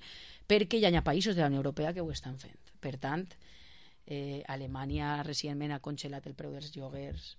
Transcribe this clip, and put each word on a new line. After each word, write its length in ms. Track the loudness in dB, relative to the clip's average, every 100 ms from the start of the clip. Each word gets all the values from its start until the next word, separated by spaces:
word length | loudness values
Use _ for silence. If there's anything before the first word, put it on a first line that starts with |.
| -6 -16 -16 -4 6
perquè 320 | 6 6 6
ja 80 | 6
hi 60 | 6
ha 80 |
països 320 | 6 4 4 4
de 60 |
la 40 | 4
Unió 80 | 4
Europea 320 | 0 0 -2
que 80 | -2
ho 100 | -4
estan 280 | -6 -8 -10
fent. 180 | -14 -20 -20 -10
Per 160 | -8 -4
tant, 300 | -2 -2 -4 -10 -20 -20 -20 -20 -20 -18 -8
eh, 320 | -6 -6 -6 -6
Alemanya 760 | -6 -6 -4 -2 0 0 0
recentment 480 | -2 -4 -2 -2 -2 -2
ha 20 |
congelat 420 | -4 -6 -6 -8 -10
el 80 |
preu 160 | -10 -8
dels 180 | -8 -10
lloguers. 600 | -10 -8 -8 -8 -8 -10